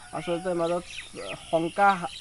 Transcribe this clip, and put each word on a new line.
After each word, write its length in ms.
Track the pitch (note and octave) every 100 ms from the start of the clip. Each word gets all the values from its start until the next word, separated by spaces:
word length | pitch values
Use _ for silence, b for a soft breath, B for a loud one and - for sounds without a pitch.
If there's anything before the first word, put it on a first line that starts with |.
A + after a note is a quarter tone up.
| - D3+
আচলতে 340 | E3+ E3+ F#3
মাজত 300 | E3+ E3 F3 - - - - - - -
শংকা 400 | E3 E3 G3+ G3 F#3 E3+ -